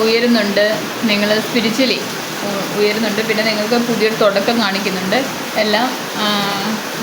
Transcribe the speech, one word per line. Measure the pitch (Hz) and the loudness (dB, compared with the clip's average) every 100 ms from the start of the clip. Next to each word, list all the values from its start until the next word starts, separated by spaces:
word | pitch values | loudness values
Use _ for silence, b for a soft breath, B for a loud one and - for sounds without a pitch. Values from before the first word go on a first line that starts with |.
ഉയരുന്നുണ്ട്, | 220 233 240 233 202 196 208 214 - - 220 | 2 4 4 2 2 2 2 0 -4 -2 0
നിങ്ങൾ | 202 208 214 220 | 2 2 0 0
spiritually | 240 214 226 254 190 - - - - 202 | 0 0 2 0 0 -4 -8 -8 -6 -4
ഉ-, | 196 170 202 | -4 -4 0
ഉയരുന്നുണ്ട്, | 208 208 220 202 220 | 0 2 0 0 0
പിന്നെ | 208 220 | 0 0
നിങ്ങൾക്ക് | 208 214 240 240 | 0 0 0 0
പുതിയൊരു | 214 214 220 | 2 0 2
തുടക്കം | 220 196 214 233 | 2 4 2 2
കാണിക്കുന്നുണ്ട് | 208 190 202 185 185 226 269 - - - | 0 0 -2 -2 0 0 -2 -6 -4 -2
എല്ലാം. | 214 208 254 247 - 202 | 2 2 0 -2 -6 -4
ആ, | 208 208 202 202 208 214 - - | -2 0 -2 -2 -2 -4 -6 -6